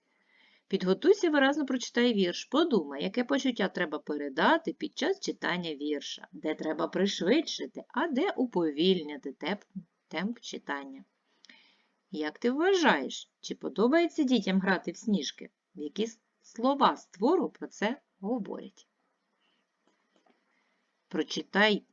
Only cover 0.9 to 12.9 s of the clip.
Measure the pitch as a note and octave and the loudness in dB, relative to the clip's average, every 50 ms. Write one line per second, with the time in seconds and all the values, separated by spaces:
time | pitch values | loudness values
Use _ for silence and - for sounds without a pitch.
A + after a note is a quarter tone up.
0.9 | F#3+ F#3+ - D#4 G#4+ - - E4+ D4+ C#4+ C4+ C4+ C#4+ D4+ D4 C4 B3+ B3+ - - | 2 6 8 6 6 8 6 4 4 6 6 4 4 2 0 0 -2 -2 -4 -2
1.9 | - A#3+ A#3+ B3 A#3 G3+ F#3+ F3 F3 - - - - C#4 E4+ E4+ C4+ F#3+ D3+ C#3+ | 0 2 4 4 4 4 2 2 0 -2 -6 -2 2 2 4 4 4 2 2 0
2.9 | C#3 C#3 D#3+ F#3 - B3 B3 - C#4+ C#4 - C4+ A#3 - G3+ F3+ - F#3+ F3+ D#3 | -4 -6 -6 -4 -2 -2 -2 0 0 0 0 0 0 0 -2 -2 -2 -4 -4 -4
3.9 | D#3 D3 - - D3+ D3 C#3+ C#3+ C3+ C#3 F3 A3+ D#4 E4 - - D#3 - - - | -4 -6 -6 -6 -6 -4 -4 -4 -2 2 2 4 4 2 0 -4 -8 -6 -8 -10
4.9 | - - B3+ E4 G4 - - - - - - D#3 E3+ F3+ F3 E3 D3+ C3+ D3 D3+ | -6 -4 -2 -2 -2 -2 -4 -8 -6 -4 -4 -4 -4 -4 -4 -6 -8 -6 -4 -4
5.9 | D3+ C#3+ - - - - - - - E3 D3+ D#3 D#3 - - - G#3 - E3 D#3+ | -4 -4 -6 -8 -12 -14 -16 -18 -18 -8 -6 -6 -6 -4 -4 -4 -4 -4 -4 -4
6.9 | - F3+ F#3+ G3+ - - E3 F3 B3 E4 - - - - - - - - - - | 0 0 0 0 0 -2 0 2 2 2 0 -2 -6 -8 -10 -10 -12 -14 -18 -10
7.9 | - A#3+ D#4 F4 C#4+ A#3 E4+ G4+ - - C4 A#3+ - F3+ E3+ D#3+ C#3+ C#3+ E3 F#3 | -6 -4 -4 -2 -2 -2 -2 -2 -2 -2 -4 -4 -2 -2 -2 -2 0 2 2 2
8.9 | F#3+ F3+ D3+ D3 D3 C3+ - C#3+ C3 - - D3+ G3 G3+ - _ _ F#3 E3+ _ | 2 2 -2 -6 -12 -12 -12 -12 -12 -8 -6 -6 -6 -6 -8 _ _ -16 -16 _
9.9 | _ _ _ _ - D#3 F3+ G#3+ A#3 - - - - - - - C#3+ C#3 C#3 - | _ _ _ _ -8 -6 -6 -6 -6 -10 -12 -14 -14 -12 -8 -8 -8 -8 -8 -12
10.9 | - - - _ _ _ _ _ _ _ _ - - - _ _ _ _ _ _ | -16 -20 -20 _ _ _ _ _ _ _ _ -20 -20 -20 _ _ _ _ _ _
11.9 | _ _ _ _ - D3+ D3+ D3+ D3+ - - A#3+ B3+ C#4+ E4 F#4+ G4+ F4+ E4 B3 | _ _ _ _ -10 -8 -6 -8 -6 -2 -2 -2 0 2 2 2 2 4 4 4